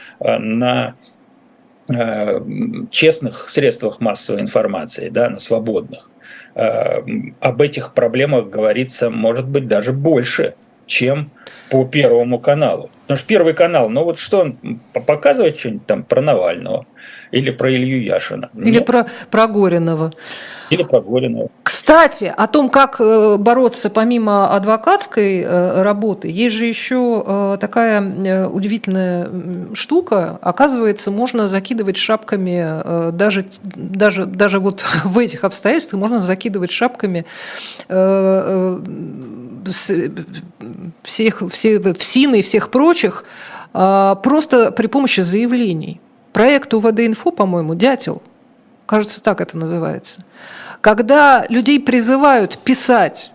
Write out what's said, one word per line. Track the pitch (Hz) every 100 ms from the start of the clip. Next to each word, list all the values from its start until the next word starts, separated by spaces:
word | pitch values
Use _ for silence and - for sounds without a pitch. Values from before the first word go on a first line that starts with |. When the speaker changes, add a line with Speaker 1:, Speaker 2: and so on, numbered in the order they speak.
| - -
Speaker 1:
э, | - 113
на, | 110 113 123 123 120 127 _ _ _ _ _ _ _ _ -
э, | 120 113 107 104 - - 101 110 - -
честных | - 160 156 135 - -
средствах | - 135 117 110 -
массовой | 113 104 - 104
информации, | 104 117 104 92 78 - 85
да, | 117 120
на | -
свободных, | - 113 113 95 - - - _ - - -
э, | - 110 113 113 - - 110 - -
об | 135 120
этих | 147 - -
проблемах | - 117 123 143 131 101
говорится, | 101 107 120 127 - 120
может | 113 113 120 131
быть, | 139 127
даже | 104 104
больше, | 131 156 139 123 - - - _ _ -
чем | - 123 143 147 _ - - -
по | 131
Первому | 131 151 131 117 120 120
каналу. | - 147 131 - - _
Потому | - 139
что | -
Первый | 214 165
канал, | 160 175 160 110
ну | 127
вот | 170 165
что | - 202
он | 160 123 - 117 -
п-, | 123
показывает | 120 147 285 262 175 -
что-нибудь | 123 107 -
там | 104
про | - 123
Навального | 147 110 87 87 - - - _ - - -
или | 127 135
про | 123 131
Илью | 127 131 131
Яшина? | 101 - - - -
Speaker 2:
Или | 220 226 233
Speaker 1:
Нет. | -
Speaker 2:
про, | 240 233 - -
про | 220 226
Горинова. | 208 190 170 165 156 160 - - - - - -
Speaker 1:
Или | 170
про | 165 120
Горинова. | 98 123 127 113 110 _
Speaker 2:
Кстати, | - - - 311 311 - - -
о | 214
том, | 302 262
как, | 277 269 -
э, | 220 220 214 208
бороться | 208 240 240 240 208
помимо | 208 226 240 214 202 196
адвокатской, | 202 196 220 220 403 - 226 202 185
э, | - 175 180 190
работы, | 196 202 214 190 -
есть | 170 240 220
же | 233
ещё, | 226 - 254 240 220 -
э, | 196 202 196
такая, | 202 233 226 214
э, | 196 185 190 190 190
удивительная, | - 196 226 - 190 185 175 -
м, | 180 175 180 180
штука. | 214 - 330 359 202 165 175
Оказывается, | 180 175 285 247 220 208 202
можно | 202 254 240 202
закидывать | 196 190 233 202 190
шапками, | - 220 - 202 185 175 160 160
э, | - 170 165
даже | 170 208 190
т-, | 190 - 196 175
даже, | 175 190 208 190 190
даже | 185 202 196
вот | 190 196
<laughs> | - 170
в | 190 202
этих | 233 -
обстоятельствах | 190 - 202 311 - 196
можно | 214 233
закидывать | 185 190 233 196 175
шапками, | - 247 240 202 170 160 - - - - - -
э, | 185 190 196 190 190 - 190 185 180 -
э, | 220 262 143 123 - 123 - 190
с-, | - -
э, | 156 190 190 160 - - - - 170 180 -
всех, | - - 220 - 175
все, | - 220 208 190
фсины | 175 - 254 285 226
и |
всех | 185 214 -
прочих, | 254 311 339 202 - - - - - -
а, | - 190 196 196 196
просто | 254 302 311 247 220
при | - 220
помощи | 277 269 -
заявлений. | 175 202 240 247 220 165 - - _ _ _
Проект | - 240 285 -
У | 220
В | 226
Д | 220 233
"Инфо", | 220 349
по-моему, | 349 190 175 156
"Дятел", | 170 247 269 - - - _ _ _ _ _ -
кажется, | 214 208 -
так | - 185
это | 170 165
называется. | 160 170 160 151 - - - - - - - -
Когда | 208 214 226 294 285 254 -
людей | 226 240 294
призывают | 285 247 226 269 285 254 190 -
писать | - 254 - 240 165 - -